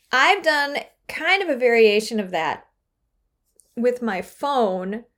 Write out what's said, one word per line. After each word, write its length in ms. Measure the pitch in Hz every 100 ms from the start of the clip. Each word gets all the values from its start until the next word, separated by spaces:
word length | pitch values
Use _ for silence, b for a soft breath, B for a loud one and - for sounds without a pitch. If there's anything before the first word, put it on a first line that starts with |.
| -
I've 320 | 254 311 403
done 340 | 320 294 285 285 - _ -
kind 340 | - 320 392
of 80 | 359
a 60 | 254
variation 640 | 247 233 220 208 214 220
of 120 | 185
that 360 | 170 156 - - _ _ _ _ _ _ _ _ _ _ -
with 260 | 247 247
my 200 | 226 185
phone 840 | 185 - 285 269 214 185 185 214 233